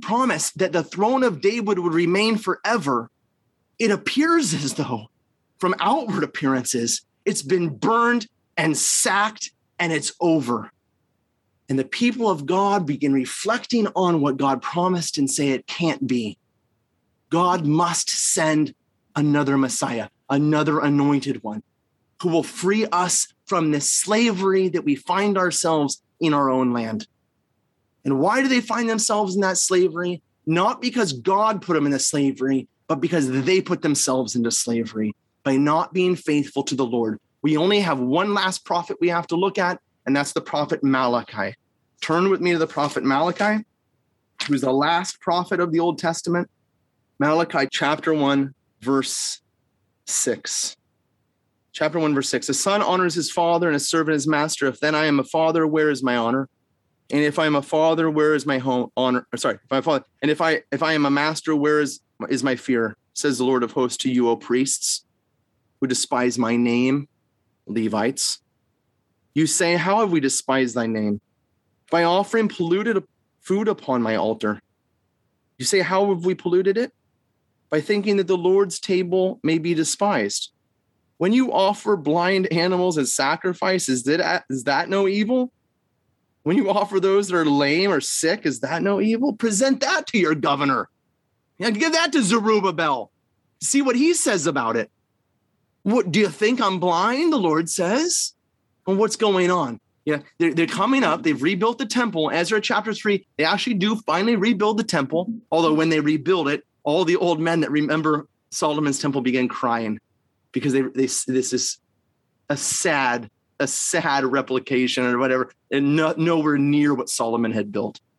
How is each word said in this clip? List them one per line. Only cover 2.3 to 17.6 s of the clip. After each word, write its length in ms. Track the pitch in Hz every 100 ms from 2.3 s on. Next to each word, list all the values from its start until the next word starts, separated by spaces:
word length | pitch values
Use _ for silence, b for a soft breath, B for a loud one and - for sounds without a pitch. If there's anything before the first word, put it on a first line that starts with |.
| 220
forever, 760 | 208 175 196 233 143 123 113 _ _ _ _ _ _ -
it 120 | 226
appears 640 | 202 - - 311 330 247
as 200 | 151 143
though, 320 | - 143 120 107 _ _ _ _ -
from 160 | 185 -
outward 420 | 180 285 240 185
appearances, 800 | 147 - 143 131 123 127 117 - - _
it's 180 | - 214
been 280 | 139 180 170
burned 580 | 120 - 226 240 240 220 _ _ -
and 200 | 160 147
sacked 760 | - - 233 196 214 214 - _ _ -
and 140 | 175
it's 200 | 160 - -
over. 500 | 175 165 123 117 95 - _ _ _ _ _ _ _ _ -
And 100 | 135
the 60 |
people 440 | 135 - 240 247 226
of 160 | 175
God 420 | 139 180 202 202 160
begin 280 | 147 143
reflecting 760 | 135 127 - 196 240 - 240 208 -
on 240 | 185 170
what 160 | 143 135
God 240 | 139 131
promised 560 | - 165 180 180 165 -
and 140 | 139
say, 180 | 135 143
"It 180 | 131 -
can't 400 | - 170 143 135
be. 300 | 123 110 92 _ _ _ _ _ _ _ _ -
God 360 | 165 180 180